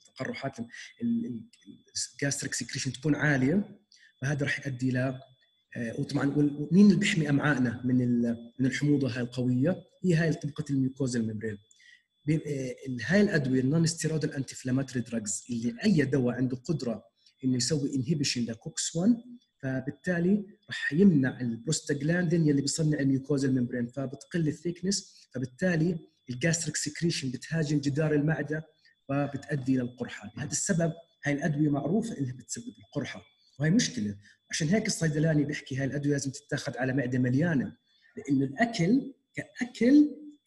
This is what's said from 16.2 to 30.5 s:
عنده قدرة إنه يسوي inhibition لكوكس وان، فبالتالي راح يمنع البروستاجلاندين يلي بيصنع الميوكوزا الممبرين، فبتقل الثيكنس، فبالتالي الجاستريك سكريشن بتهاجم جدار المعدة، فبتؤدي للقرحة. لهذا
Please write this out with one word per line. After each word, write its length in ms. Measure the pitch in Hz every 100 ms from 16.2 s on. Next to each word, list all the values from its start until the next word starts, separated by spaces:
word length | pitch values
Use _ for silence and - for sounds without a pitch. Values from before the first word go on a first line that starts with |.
| 120 120
عنده 220 | 127 127
قدرة 480 | - 160 120 104 - _ _ _ 131
إنه 120 | 127
يسوي 380 | - 147 131 139
inhibition 500 | 113 160 143 127 117
لكوكس 520 | 113 - - - 165
وان، 200 | 190 240 - - _ _
فبالتالي 840 | 131 131 143 - - 175 175 208 - - -
راح 240 | - -
يمنع 480 | 147 202 151 131 -
البروستاجلاندين 1040 | 127 113 117 - - 147 147 175 175 170 156
يلي 160 | 139
بيصنع 380 | 139 - 156 147
الميوكوزا 480 | 135 135 - 143 135
الممبرين، 380 | 131 120 131 120
فبتقل 640 | - 135 - - 180 156
الثيكنس، 800 | - 175 170 180 196 - - - 123
فبالتالي 640 | 131 - 185 165 165 165 156 _ -
الجاستريك 460 | 123 165 156 151 -
سكريشن 540 | - - 170 160 135
بتهاجم 480 | 123 - 160 147 151
جدار 360 | 139 135 156 147
المعدة، 520 | 147 156 147 156 160 _ _ _ -
فبتؤدي 680 | 139 143 139 - 151 131 131
للقرحة. 560 | 120 - 110 - 104 -
لهذا 140 | 147